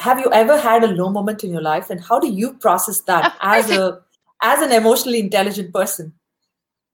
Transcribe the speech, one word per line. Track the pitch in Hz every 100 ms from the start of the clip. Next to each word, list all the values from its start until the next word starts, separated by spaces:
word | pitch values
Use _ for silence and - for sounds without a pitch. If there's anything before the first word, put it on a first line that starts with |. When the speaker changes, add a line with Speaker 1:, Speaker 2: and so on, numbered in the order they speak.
Speaker 1:
Have | 240 262
you | 262
ever | 220 226 294
had | 240 233
a | 226
low | 175 190
moment | 202 202 214
in | 190
your | 170
life, | 156 160 -
and | 180
how | - 240
do | 302
you | 190 247
process | - 220 180 - 196
that | - 170 - -
Speaker 2:
<laughs> |
Speaker 1:
as | 196 220 220
a, | 190 185 180 _ _ _ _
as | 226 294
an | 294
emotionally | 233 220 262 254 233
intelligent | 196 202 202 202 180
person? | 196 202 - 160 - _ _ _ _ _ _ _